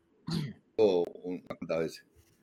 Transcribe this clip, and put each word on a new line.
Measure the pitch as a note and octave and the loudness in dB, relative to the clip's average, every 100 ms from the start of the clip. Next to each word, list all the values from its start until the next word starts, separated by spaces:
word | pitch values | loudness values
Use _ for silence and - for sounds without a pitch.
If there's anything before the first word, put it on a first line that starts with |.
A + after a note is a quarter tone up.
| _ _ - E3 C#3 - _ - | _ _ -6 -4 -6 -10 _ 4
una | G#2+ F2+ E2+ - F2+ F2+ - - | 6 6 0 -6 -8 -8 -10 -12
cuantas | E2+ E2 | -4 -2
veces. | D#2+ - - - _ _ | -2 -6 -20 -20 _ _